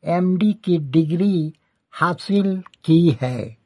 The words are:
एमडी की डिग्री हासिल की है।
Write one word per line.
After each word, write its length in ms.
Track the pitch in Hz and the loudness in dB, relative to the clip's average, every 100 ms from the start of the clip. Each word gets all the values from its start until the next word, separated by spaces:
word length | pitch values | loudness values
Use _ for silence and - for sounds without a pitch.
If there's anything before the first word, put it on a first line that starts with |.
एमडी 480 | 151 170 180 185 214 | -2 0 0 2 0
की 260 | 208 - 175 | -2 0 -2
डिग्री 720 | 143 147 160 165 196 185 156 - _ _ _ | 0 0 0 0 0 0 -4 -8 _ _ _
हासिल 720 | - 165 175 - 202 196 190 180 _ | -4 -2 -2 -2 0 0 -2 -8 _
की 320 | - 160 170 123 | 2 4 4 2
है। 360 | 127 127 101 - | -4 -6 -10 -12